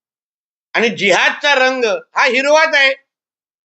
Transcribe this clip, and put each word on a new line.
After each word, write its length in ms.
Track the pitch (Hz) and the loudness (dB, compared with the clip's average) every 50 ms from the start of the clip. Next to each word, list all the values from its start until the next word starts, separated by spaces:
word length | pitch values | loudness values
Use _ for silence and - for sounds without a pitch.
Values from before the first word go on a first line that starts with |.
| _ _ _ _ _ _ _ _ _ _ _ _ _ _ - | _ _ _ _ _ _ _ _ _ _ _ _ _ _ -4
आणि 160 | 170 214 233 | -2 -2 -2
जिहादचा 640 | 190 156 165 202 175 196 247 302 302 - - 294 285 | -2 -2 0 0 2 2 2 0 -2 -2 -2 0 0
रंग 280 | 262 254 262 262 262 240 | 2 2 0 0 -2 -2
हा 380 | 220 190 165 - _ - 190 262 | -2 -2 -4 -8 _ -4 -2 0
हिरवाच 500 | 285 233 254 269 285 294 311 320 320 311 | 0 0 0 0 2 2 2 2 2 2
आहे, 140 | 285 269 269 269 269 _ _ _ _ _ _ _ _ _ _ _ _ _ _ | 2 0 0 -2 -4 _ _ _ _ _ _ _ _ _ _ _ _ _ _